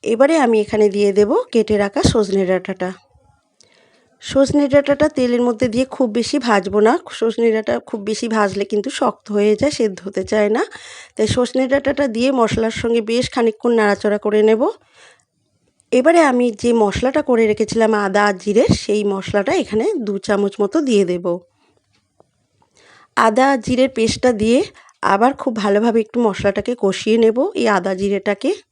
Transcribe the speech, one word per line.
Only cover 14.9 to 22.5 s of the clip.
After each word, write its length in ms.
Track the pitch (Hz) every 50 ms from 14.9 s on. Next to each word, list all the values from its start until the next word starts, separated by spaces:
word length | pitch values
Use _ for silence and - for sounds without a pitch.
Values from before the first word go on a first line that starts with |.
| _ _ - - _ _ _ _ _ _ _ _ _ _ _ _ _ _ _ _
এবারে 300 | - 254 254 311 339 339
আমি 300 | 320 285 254 247 247 247
যে 220 | 214 - - 233 233
মশলাটা 480 | 233 214 202 185 - - 254 277 311
করে 220 | 294 - 247 226 226 214
রেখেছিলাম 460 | 214 214 220 208 - 226 226 220 220
আদা 300 | 208 208 196 190 202 208
আর 80 | 208 196
জিরে, 300 | 185 180 208 202 214 269 - -
সেই 300 | - - - 208 214 208
মশলাটা 500 | 202 196 196 190 - - 202 196 214 330
এখানে 300 | 381 247 - 208 220 233 403 440 320
দু 200 | 233 202 202 196
চামচ 360 | - - 208 202 202 202 - -
মতো 160 | 202 196 - 320
দিয়ে 240 | 311 262 233 202 196
দেব। 200 | 175 180 175 175 180 175 180 _ _ _ _ _ _ _ _ _ _ _ _ _ _ _ _ _ _ _ _ _ _